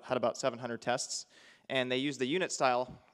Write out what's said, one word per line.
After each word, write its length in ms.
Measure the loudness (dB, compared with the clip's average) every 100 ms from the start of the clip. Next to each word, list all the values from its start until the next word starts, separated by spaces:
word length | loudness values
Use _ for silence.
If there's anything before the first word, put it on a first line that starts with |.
had 120 | 0 0
about 220 | 2 2
seven 200 | -2 -2
hundred 240 | -6 -4
tests. 440 | -2 -2 -2 -8 -10 -20 -20 -20 -4
And 220 | 0 2
they 60 | 0
used 200 | 0 0
the 80 | 0
unit 240 | 2 0
style, 480 | 2 4 4 0 -8 -20